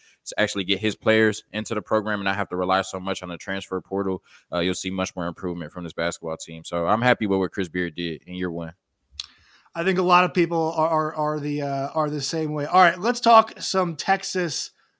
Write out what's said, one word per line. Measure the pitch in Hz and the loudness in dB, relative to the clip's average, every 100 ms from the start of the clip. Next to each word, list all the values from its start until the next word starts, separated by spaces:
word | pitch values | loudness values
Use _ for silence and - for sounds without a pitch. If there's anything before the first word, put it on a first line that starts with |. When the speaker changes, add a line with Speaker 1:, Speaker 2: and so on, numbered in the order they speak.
| _ _ - | _ _ -10
Speaker 1:
to | - | -2
actually | 104 101 | 0 0
get | 90 95 | -2 0
his | 107 98 | 0 -2
players | 117 110 110 104 - | 2 4 4 2 -8
into | 107 107 | -10 -6
the | 107 | -6
program | - 110 104 104 | -2 -2 0 -2
and | |
not | 98 98 | -2 -2
have | 101 | -2
to | 90 | -2
rely | 92 92 | 0 0
so | 95 95 | 0 -6
much | 92 95 | -6 -6
on | 90 | -6
the | 85 | -10
transfer | - 98 - 92 | -8 -8 -4 -6
portal, | - 98 98 92 - - _ | -4 -2 -2 -4 -6 -20 _
uh, | 87 | -2
you'll | 90 | 0
see | 92 92 | -2 -4
much | 95 92 | -4 -4
more | - 87 | -4 -6
improvement | 85 92 87 78 | -6 -8 -6 -10
from | 90 | -10
this | 85 | -10
basketball | 82 85 85 80 80 | -4 -4 -4 -8 -10
team. | - 82 | -10 -14
So | 80 87 85 | -8 -4 0
I'm | 107 | 2
happy | 123 120 104 | 2 2 2
with | 98 | 0
what | 92 | 0
Chris | - 92 | -2 -4
Beard | 85 87 78 | -4 -6 -4
did | 85 78 - | -8 -8 -12
in | |
year | 90 90 | -6 -6
one. | 85 82 85 _ _ _ - - _ _ _ _ | -6 -10 -12 _ _ _ -18 -18 _ _ _ _
Speaker 2:
I | - | -4
think | 175 185 | 0 2
a | |
lot | 180 180 | 6 6
of | 180 | 6
people | 180 165 170 160 | 2 2 2 0
are, | 165 160 | 2 2
are, | 160 156 | 2 0
are | 156 151 151 | -2 -2 -2
the, | 147 147 | -4 -4
uh, | 143 139 139 | -2 -2 -2
are | 160 151 | -2 -2
the | 147 | -2
same | 135 165 156 | -4 -2 -2
way. | 151 | -2
All | 147 180 | 2 6
right, | 180 175 | 6 6
let's | 202 233 | -2 2
talk | 233 226 220 - | 8 8 6 -2
some | - 190 180 | -2 0 0
Texas | 156 - 190 - 185 175 - - _ _ | -2 0 0 0 -2 -2 -4 -8 _ _